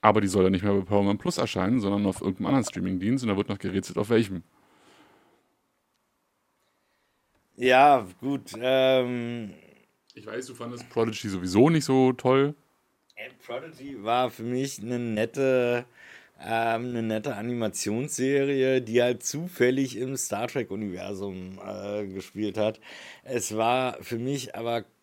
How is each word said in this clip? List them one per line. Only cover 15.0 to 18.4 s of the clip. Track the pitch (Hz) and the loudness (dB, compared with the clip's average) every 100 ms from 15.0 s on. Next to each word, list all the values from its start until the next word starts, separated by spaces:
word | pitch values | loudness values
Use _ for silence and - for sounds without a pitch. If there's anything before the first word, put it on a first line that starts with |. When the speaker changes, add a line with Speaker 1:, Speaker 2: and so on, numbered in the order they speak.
| 120 107 113 139 135 127 120 120 123 _ - - - _ | -2 -2 -2 0 2 2 2 0 -4 _ -20 -20 -20 _
Speaker 2:
ähm, | - 113 117 113 123 | -4 -2 0 -2 -4
eine | 120 | -4
nette | 113 110 123 104 | -2 -2 -4 -6
Animationsserie, | 113 120 110 - - 110 143 - 131 139 | -6 -4 -4 -4 -4 -4 -4 -2 0 2